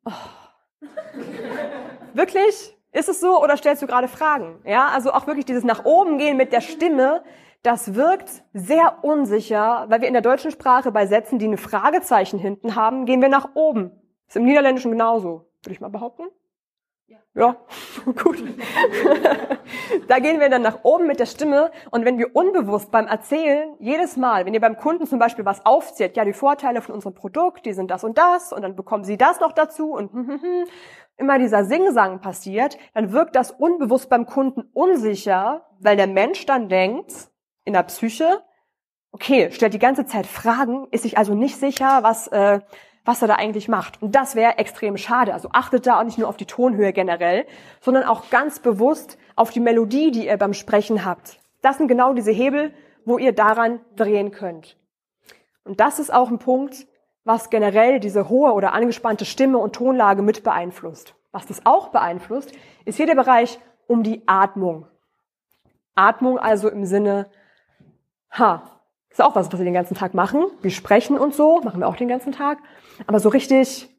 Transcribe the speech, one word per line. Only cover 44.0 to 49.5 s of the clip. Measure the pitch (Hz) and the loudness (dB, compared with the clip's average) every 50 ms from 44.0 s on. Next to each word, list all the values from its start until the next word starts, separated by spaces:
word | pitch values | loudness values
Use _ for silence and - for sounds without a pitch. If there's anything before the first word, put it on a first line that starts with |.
Und | 214 208 214 | -8 0 2
das | 269 262 262 - | 2 0 2 0
wäre | 226 226 233 - - | 2 2 2 2 0
extrem | 214 - - - 226 208 202 | -4 -6 -6 -8 -6 -6 -6
schade. | 202 - - 240 254 247 - - | -6 -4 -2 0 0 0 0 -2
Also | - - - | -8 -8 -8
achtet | - 247 262 - - 247 254 | -8 -8 -4 -2 -2 0 2
da | 247 233 185 | 2 2 2
auch | 226 | 0
nicht | 233 - - | -2 -4 -4
nur | 220 - | -6 -6
auf | 196 | -6
die | - 196 | -10 -14
Tonhöhe | - - - 247 254 214 202 208 196 | -12 -4 0 0 0 2 2 0 0
generell, | 185 196 185 185 170 170 175 170 180 214 285 - - - - - - _ | 0 -2 -2 -2 -2 -2 0 0 0 0 -2 -6 -14 -20 -20 -20 -20 _
sondern | _ 254 247 269 254 | _ 0 2 2 2
auch | - 226 214 - - | 0 -2 -2 -2 -2
ganz | - 240 285 302 294 - | 0 0 0 -2 -8 -2
bewusst | - 240 214 190 226 277 311 - - - - _ _ _ _ | -2 -2 0 2 2 2 2 -2 -8 -20 -20 _ _ _ _
auf | - 226 226 | 0 0 0